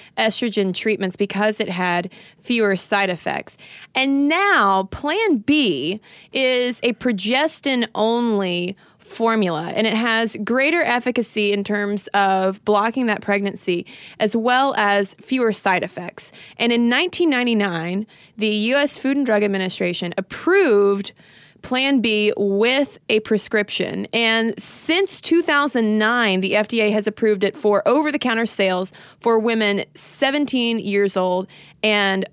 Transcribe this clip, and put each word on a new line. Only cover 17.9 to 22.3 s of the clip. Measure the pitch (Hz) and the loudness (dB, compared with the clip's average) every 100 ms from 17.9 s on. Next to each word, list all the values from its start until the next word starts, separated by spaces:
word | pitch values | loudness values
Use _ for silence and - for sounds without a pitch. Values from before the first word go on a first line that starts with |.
| 190 220 - - - | -6 -6 -14 -18 -4
the | 214 | -2
U | 208 220 277 | 0 0 2
S | 285 - | 0 -2
Food | 262 285 | -2 0
and | 254 | 2
Drug | 208 | 2
Administration | 208 190 185 - 180 175 175 185 | 2 0 -2 -2 -4 -4 -6 -6
approved | 185 - 330 392 320 202 202 202 202 - - - - _ | -8 -4 2 4 4 4 4 2 -4 -14 -20 -20 -20 _
Plan | - 254 269 277 | -4 0 2 2
B | 220 214 208 | 2 2 2